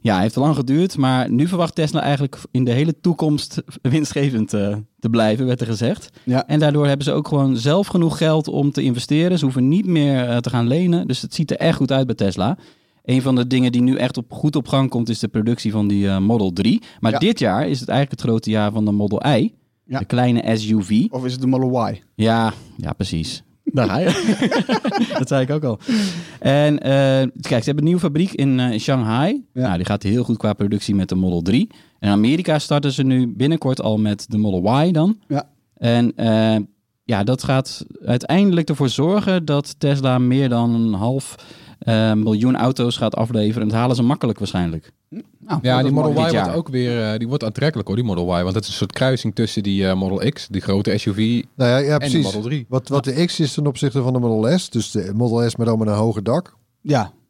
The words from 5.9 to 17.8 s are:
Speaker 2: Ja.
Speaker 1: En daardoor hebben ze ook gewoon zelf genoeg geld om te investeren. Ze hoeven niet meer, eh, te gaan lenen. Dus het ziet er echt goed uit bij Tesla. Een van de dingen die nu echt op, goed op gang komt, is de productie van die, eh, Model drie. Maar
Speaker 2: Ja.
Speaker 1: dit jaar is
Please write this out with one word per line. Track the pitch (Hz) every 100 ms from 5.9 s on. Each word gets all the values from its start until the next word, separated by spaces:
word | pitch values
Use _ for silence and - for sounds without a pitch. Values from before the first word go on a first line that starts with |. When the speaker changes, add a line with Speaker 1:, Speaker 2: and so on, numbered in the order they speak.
| 214 - -
Speaker 2:
Ja. | - 127 -
Speaker 1:
En | 151
daardoor | 151 147 143
hebben | 139 143
ze |
ook | 139 147
gewoon | 147 135 123
zelf | 123 170 202
genoeg | 190 165 143
geld | 160 156 151
om | - 143
te | 139
investeren. | 135 123 - 147 175 180
Ze |
hoeven | 143 131 127
niet | 170 190
meer, | 170 143 135 123
eh, | 120
te | 117
gaan | 120 117
lenen. | 147 180 170 180
Dus | 123
het | -
ziet | - 156
er | -
echt | 160 160
goed | 127
uit | 135 127
bij |
Tesla. | 113 98 92 98 185 - _ _ _
Een | - 127
van | 127
de | 127 123
dingen | 127 127
die | 120
nu | 123 131
echt | 127 -
op, | 117
goed | - 151 151
op | 123
gang | 139 135
komt, | 123 117
is | 110
de | 107
productie | 113 107 117 110
van | 107 104
die, | 101 98
eh, | 95
Model | 98 117 95
drie. | 90 98 226 - -
Maar | 110
Speaker 2:
Ja. | 135
Speaker 1:
dit | 180 233
jaar | 226 190 226
is | 139